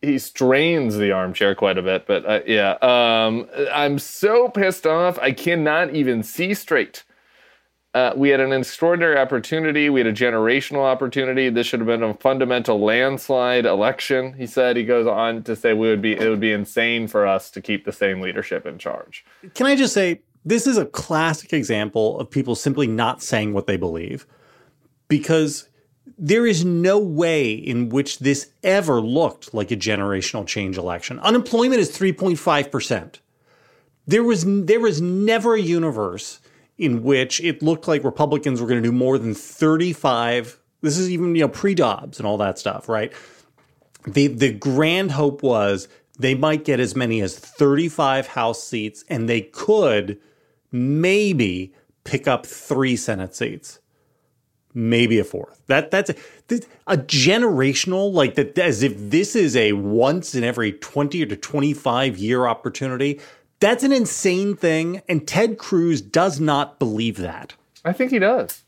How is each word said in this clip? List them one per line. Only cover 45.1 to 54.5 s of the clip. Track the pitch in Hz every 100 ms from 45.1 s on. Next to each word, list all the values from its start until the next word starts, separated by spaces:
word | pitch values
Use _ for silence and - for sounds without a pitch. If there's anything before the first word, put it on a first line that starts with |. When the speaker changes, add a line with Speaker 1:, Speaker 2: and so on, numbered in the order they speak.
Speaker 2:
hope | 139 147 143
was | 139 117 101 98 - _ _ _
they | 127
might | 131 151 156
get | 151 131
as | 123
many | 131 123 113
as | 95 -
thirty-five | - - 139 139 170 156 143 135 131
House | - 117 113
seats, | - 120 107 - -
and | 113 113
they | 117
could | 113 - - 214 170 107 95 101 _ _ _ _ _
maybe | 123 127 147 175 196 208 165 107 90 95 _ _ _
pick | - 135 139
up | 123
three | - - - 135 135
Senate | 123 - 104 92
seats. | - 120 - - - _ _ _ _ _ _ _